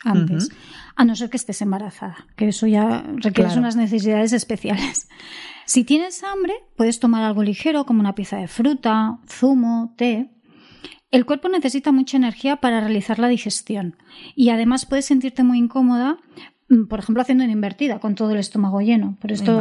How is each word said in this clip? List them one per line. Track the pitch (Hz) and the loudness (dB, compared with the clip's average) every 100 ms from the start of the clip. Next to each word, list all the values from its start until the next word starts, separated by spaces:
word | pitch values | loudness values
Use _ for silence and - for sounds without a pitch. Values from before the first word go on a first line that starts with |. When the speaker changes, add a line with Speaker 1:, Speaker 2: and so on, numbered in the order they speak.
Speaker 1:
antes, | 233 185 165 165 247 | 0 2 2 0 -4
Speaker 2:
Ujú. | - - - - - | -8 -20 -20 -6 2
Speaker 1:
a | |
no | 240 226 | 2 2
ser | 233 | -4
que | 254 | -6
estés | - 196 | -8 -6
embarazada, | 202 196 208 - 196 170 - - | -4 -4 -6 -12 -14 -14 -14 -2
que | 214 | -2
eso | - 220 | 0 2
ya | 208 214 233 - 277 | 4 2 0 -4 -4
requiere | 214 190 185 | -2 2 2
Speaker 2:
Claro. | 240 | 2
Speaker 1:
unas | 240 226 | 0 0
necesidades | 220 220 208 214 220 | 0 0 0 2 2
especiales. | 233 - 214 - 190 175 - - - - - - - - | 0 -2 -6 -4 -4 -4 -6 -10 -14 -20 -20 -18 -14 -2
Si | 254 | 0
tienes | 240 294 359 349 | 4 2 0 -6
hambre, | 392 392 349 440 - - | -8 -4 -4 -6 -8 -2
puedes | 226 233 | 0 2
tomar | 240 226 | 0 2
algo | 220 208 | 0 0
ligero | 208 196 320 302 277 | -2 -2 -2 -2 0
como | 220 | 2
una | 202 | 0
pieza | 202 185 196 | -2 -6 -8
de | 175 | -8
fruta, | - 247 269 226 220 220 233 - | -2 0 0 0 0 0 -4 -14
zumo, | - 254 269 233 233 233 - | -2 2 2 2 0 -4 -2
té. | 240 226 262 _ _ _ - - - - _ | -2 -2 -4 _ _ _ -20 -20 -20 -20 _
El | 254 247 | 0 2
cuerpo | 285 359 | -2 -2
necesita | 370 269 269 302 | -2 -2 -2 2
mucha | 269 262 269 | 2 2 0
energía | 247 - 277 285 | 0 -2 -4 -2
para | 254 226 | 0 0
realizar | 214 214 196 220 | 0 -2 -2 0
la | 240 | 0
digestión | 240 214 - - 208 175 - _ - - - | 0 -2 -8 -6 -6 -6 -10 _ -20 -8 2
y | 233 | 2
además | 226 233 254 - | 4 2 0 0
puedes | 269 277 | -2 2
sentirte | 269 254 254 | 0 0 0
muy | 254 240 | 2 2
incómoda, | 240 262 254 240 254 349 _ - - _ - | 2 2 2 2 0 -4 _ -20 -20 _ 4
mm, | 233 202 | 4 4
por | 214 | -4
ejemplo, | 202 226 | -2 -2
haciendo | 247 254 | 2 2
una | 247 | 2
invertida | 214 202 196 285 233 | -2 -4 -4 -4 -4
con | 220 | -4
todo | 196 214 | -2 -2
el | 208 | -2
estómago | 196 214 196 196 | -2 -2 -2 0
lleno. | 214 233 202 196 | 2 2 0 -4
Por | 208 | -6
esto | 208 202 226 | -2 0 2